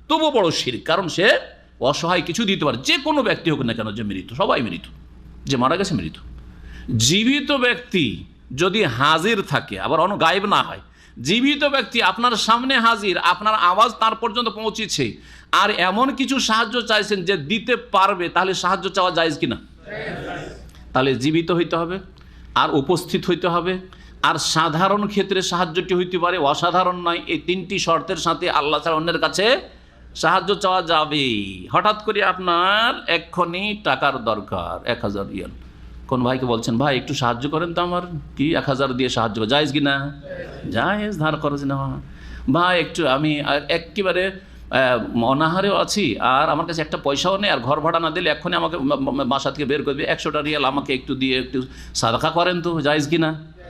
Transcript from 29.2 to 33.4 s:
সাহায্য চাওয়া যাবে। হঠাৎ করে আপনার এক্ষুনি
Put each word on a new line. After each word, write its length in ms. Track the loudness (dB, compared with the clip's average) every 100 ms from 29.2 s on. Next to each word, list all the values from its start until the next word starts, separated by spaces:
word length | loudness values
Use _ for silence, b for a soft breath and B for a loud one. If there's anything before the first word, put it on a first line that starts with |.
| 0 2 2 2 -2 B B B B
সাহায্য 400 | -2 2 2 2
চাওয়া 280 | 0 2 2
যাবে। 600 | 2 2 2 0 0 0 -4 -8 -2
হঠাৎ 320 | 2 2 0
করে 180 | -2 0
আপনার 880 | 0 0 0 2 2 2 0 -2 -2
এক্ষুনি 720 | -2 -2 -2